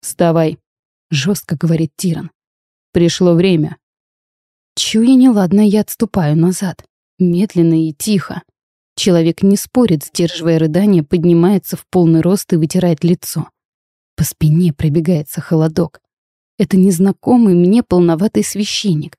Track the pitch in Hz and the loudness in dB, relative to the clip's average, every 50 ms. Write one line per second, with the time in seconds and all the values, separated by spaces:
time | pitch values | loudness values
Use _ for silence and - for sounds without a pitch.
0 | _ - - _ 180 170 160 165 165 156 170 - _ _ _ _ _ _ _ _ | _ -16 -4 _ 0 0 2 2 0 -2 -4 -8 _ _ _ _ _ _ _ _
1 | _ _ 165 147 131 175 202 - - - 170 139 - 160 165 156 160 156 _ _ | _ _ -6 -4 -2 -2 -4 -4 -4 -8 -8 -4 -2 -2 0 0 -2 -4 _ _
2 | - 185 165 160 - 165 _ _ _ _ _ _ _ _ _ _ _ _ _ 175 | -6 -6 -4 -6 -8 -14 _ _ _ _ _ _ _ _ _ _ _ _ _ 0
3 | 170 170 165 - 185 180 170 165 180 190 180 165 151 - - _ _ _ _ _ | 0 0 0 2 2 2 2 2 2 2 0 0 -2 -4 -6 _ _ _ _ _
4 | _ _ _ _ _ _ _ _ _ _ _ _ _ _ _ - - - - 220 | _ _ _ _ _ _ _ _ _ _ _ _ _ _ _ -8 -8 -4 0 0
5 | 226 240 269 254 254 262 240 208 196 175 185 202 214 208 190 214 208 - - - | 2 4 4 4 4 4 4 2 0 2 2 2 2 4 2 0 -2 -4 -4 -6
6 | - 208 _ 202 170 147 151 165 165 180 185 - - 185 156 _ - _ _ _ | -6 -4 _ -2 -2 0 0 2 0 0 -2 -4 -6 -10 -10 _ -18 _ _ _
7 | _ _ _ _ 185 180 170 175 196 208 - 180 170 165 165 160 160 160 151 _ | _ _ _ _ -2 0 0 0 -2 -2 0 0 0 2 2 0 -2 -4 -6 _
8 | - - 214 190 - - - 180 - _ _ _ _ _ _ _ _ _ _ - | -4 -2 -2 -2 -2 -4 -12 -14 -14 _ _ _ _ _ _ _ _ _ _ -4
9 | - - 180 170 165 165 165 - - 196 196 208 - - _ 254 247 220 170 151 | -2 0 2 2 2 0 -2 0 0 0 0 0 -2 -4 _ 0 2 2 0 -2
10 | - - _ - 175 165 - - 165 165 165 160 160 160 151 175 202 208 202 170 | -4 -8 _ -4 -4 -4 -4 -4 -2 0 0 0 0 0 0 0 2 2 2 2
11 | 151 _ - 180 156 170 170 170 170 185 208 190 - - - - - _ - 180 | 0 _ -2 0 2 2 2 4 4 2 2 0 -2 -6 -12 -12 -14 _ -2 0
12 | 175 165 165 160 160 170 190 202 - _ - 165 156 156 - 180 - 175 165 147 | 2 2 2 2 2 0 -2 -2 -2 _ -2 -2 -2 -2 -2 -2 0 0 -2 0
13 | - 170 180 - - - - 165 147 - _ _ _ _ _ _ _ _ _ _ | 0 -2 -2 -2 -4 -12 -10 -10 -10 -10 _ _ _ _ _ _ _ _ _ _
14 | _ _ _ - 156 - - _ - 151 151 165 180 175 147 _ - 160 143 170 | _ _ _ -6 -6 -6 -4 _ 0 2 2 2 2 0 -2 _ -4 -2 -2 0
15 | 160 156 185 151 156 - - - 151 - 170 160 156 160 160 175 170 156 _ - | 0 0 -2 -2 -2 -6 -10 -14 -6 -4 -2 0 0 0 -2 -2 -4 -4 _ -18
16 | _ _ _ _ _ _ _ _ _ _ _ _ 208 - - 190 185 196 190 160 | _ _ _ _ _ _ _ _ _ _ _ _ -4 0 2 2 2 2 2 2
17 | 190 196 190 _ _ - 247 247 233 208 180 175 175 180 202 240 247 _ - 180 | 0 0 0 _ _ 0 2 2 4 4 4 4 2 2 2 0 0 _ 0 2
18 | 180 170 165 156 185 220 _ 214 208 - - 196 214 196 - - - 208 170 151 | 2 2 0 0 -2 -2 _ -2 -4 -4 -4 -6 -6 -6 -6 -6 -4 -2 -2 -2
19 | 147 165 - | -4 -8 -14